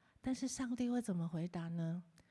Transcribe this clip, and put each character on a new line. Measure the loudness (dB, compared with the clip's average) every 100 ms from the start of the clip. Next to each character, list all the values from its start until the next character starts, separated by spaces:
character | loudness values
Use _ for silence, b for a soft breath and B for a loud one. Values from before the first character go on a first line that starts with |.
| b b
但 | -2
是 | 0 -2
上 | -2 -2 0
帝 | 2
会 | 2
怎 | 2 0
么 | 0
回 | 0 -2
答 | -2 -2
呢？ | 0 0 -2 -6 -18 b